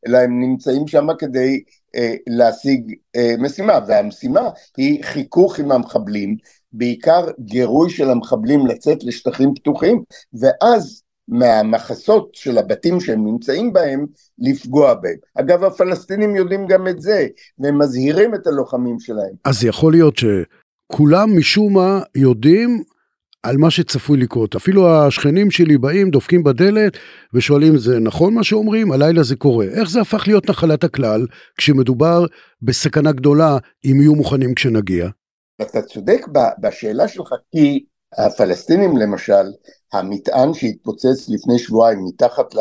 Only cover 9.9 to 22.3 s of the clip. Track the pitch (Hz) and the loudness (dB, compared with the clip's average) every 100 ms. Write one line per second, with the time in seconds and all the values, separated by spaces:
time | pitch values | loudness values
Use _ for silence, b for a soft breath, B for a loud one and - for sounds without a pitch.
9.9 | 240 - b b 117 131 - 220 233 - | 0 -4 b b -2 0 2 2 2 -2
10.9 | - _ _ - 120 123 110 110 113 - | -18 _ _ -6 0 2 2 2 -2 -4
11.9 | 117 - 214 - - 139 117 98 - 170 | -8 0 0 0 -12 -4 -2 -2 -2 -2
12.9 | 180 - 110 107 117 117 151 233 185 151 | -2 -2 -4 -2 -4 -4 -4 0 0 0
13.9 | 139 147 _ _ - 127 135 123 139 139 | -4 -8 _ _ -6 -4 -4 -2 2 2
14.9 | 101 87 82 _ - 135 175 190 185 185 | 2 -4 -8 _ -6 0 0 0 0 -2
15.9 | 180 - 202 208 202 180 196 185 185 185 | -2 -8 -4 -2 0 -2 -4 0 0 0
16.9 | 175 180 202 135 b b - 143 143 143 | -6 -2 -2 -2 b b -8 -2 0 0
17.9 | 123 139 170 233 214 165 139 - 127 123 | 0 -2 2 0 0 -4 -4 -4 -4 -4
18.9 | 117 - 107 98 95 135 110 117 - 160 | -6 -8 -8 -8 -6 -4 -2 -2 0 2
19.9 | 165 156 - 113 98 82 _ _ _ - | 6 4 2 0 0 -4 _ _ _ -10
20.9 | - 151 175 220 180 - 208 208 196 185 | 2 4 4 4 2 2 2 2 2 2
21.9 | 196 - 135 131 | -2 -4 0 2